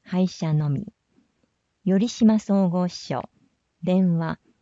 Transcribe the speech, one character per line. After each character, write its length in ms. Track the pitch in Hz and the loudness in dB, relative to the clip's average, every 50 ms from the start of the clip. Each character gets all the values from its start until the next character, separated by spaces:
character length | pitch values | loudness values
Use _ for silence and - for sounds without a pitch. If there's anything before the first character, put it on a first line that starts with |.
| _ | _
配 260 | - - 180 185 180 | -4 -2 0 0 0
車 260 | - - 175 160 156 | -2 -4 -4 0 0
の 160 | 151 151 147 | 0 0 0
み。 160 | 139 131 202 - - _ _ _ _ _ _ _ _ _ _ _ _ _ _ _ _ _ - | -2 -4 -6 -8 -14 _ _ _ _ _ _ _ _ _ _ _ _ _ _ _ _ _ -2
頼 240 | 185 185 190 208 240 | 0 2 2 2 0
島 300 | - - 233 214 220 214 | 0 2 4 4 4 4
総 320 | - - 196 196 196 180 | 0 0 0 2 2 2
合 180 | 170 180 180 175 | 0 0 -2 -4
支 80 | - | -6
所。 320 | - - - 147 123 - - _ _ _ _ _ _ _ _ _ _ - | -8 -10 -8 -6 -6 -8 -10 _ _ _ _ _ _ _ _ _ _ -2
電 340 | 175 180 190 185 180 170 | 0 2 2 2 2 2
話、 220 | 165 165 160 165 - _ _ _ _ | 0 -2 -4 -6 -10 _ _ _ _